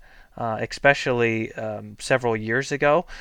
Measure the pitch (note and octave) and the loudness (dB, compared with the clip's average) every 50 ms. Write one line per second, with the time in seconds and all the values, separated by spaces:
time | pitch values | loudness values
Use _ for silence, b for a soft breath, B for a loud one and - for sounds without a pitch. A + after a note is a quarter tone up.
0 | b b b b b b b - A#2+ A#2 A2 G#2+ A#2 - - - - C#3 C#3+ - | b b b b b b b -6 -4 -4 -2 -4 -4 -6 -4 2 4 4 4 4
1 | - C#3+ B2+ A#2+ A#2 A2+ A2+ A2+ A2+ A#2 - - A2+ A2 G#2+ G#2 G#2 G#2+ G#2 - | 2 0 2 2 2 2 2 0 -2 -4 -6 -8 -8 -8 -8 -8 -10 -14 -16 -10
2 | - - C3+ B2+ B2 A#2+ A2+ A2 A2 A2 A2+ B2+ C#3 - D3+ C3+ D3 D3 D3 E3+ | -2 0 0 2 2 0 -2 0 -2 0 0 0 0 -2 -4 0 2 4 4 2
3 | F#3 B B B | 0 B B B